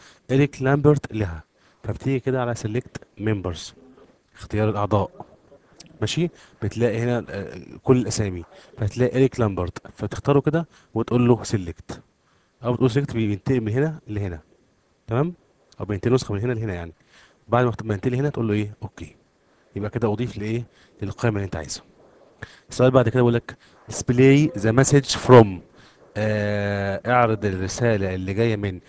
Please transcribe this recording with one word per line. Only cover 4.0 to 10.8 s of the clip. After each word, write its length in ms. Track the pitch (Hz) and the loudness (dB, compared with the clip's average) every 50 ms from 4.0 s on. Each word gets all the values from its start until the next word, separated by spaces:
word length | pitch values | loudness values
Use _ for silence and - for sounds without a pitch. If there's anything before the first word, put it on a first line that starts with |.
| - - _ _ _ _ _ | -20 -20 _ _ _ _ _
اختيار 340 | - - - - 104 107 107 | -20 -12 -6 -2 0 0 0
الأعضاء. 560 | 110 101 104 95 107 101 92 - - - - - - _ _ _ - - _ _ _ - - - - - | 0 -2 0 0 2 0 0 -2 -6 -14 -20 -20 -20 _ _ _ -20 -20 _ _ _ -20 -20 -20 -8 -6
ماشي؟ 280 | 113 107 - 156 170 170 - - - - - _ - | -6 -4 -2 -2 -2 -4 -4 -10 -20 -20 -12 _ -8
بتلاقي 360 | 101 - 110 117 120 104 113 | -8 -2 0 0 0 0 -2
هنا، 260 | 117 123 123 117 92 - | -2 -2 -2 -4 -4 -6
آه، 320 | - 98 95 - - 90 - - - - - | -10 -10 -10 -10 -14 -16 -18 -18 -20 -6 0
كل 140 | - 127 127 | 2 2 2
الأسامي. 460 | 117 107 - - 110 98 90 87 85 - - - - - - - | 2 0 -2 -4 -4 -4 -6 -8 -12 -14 -20 -20 -20 -20 -8 -6
فتلاقي 400 | 110 101 - 113 127 120 - 131 | -4 -4 0 0 0 0 2 2
إريك 220 | 135 127 - - | 2 2 2 0
لامبرت، 380 | 117 107 95 87 87 87 - - - - - | 0 0 0 -2 -4 -6 -8 -12 -16 -18 -12
فتختاره 440 | - 107 101 - - - - 143 143 | -10 -8 -8 -8 -4 0 2 2 2
كده 280 | - 156 151 165 165 - _ _ | 2 2 0 -2 -4 -6 _ _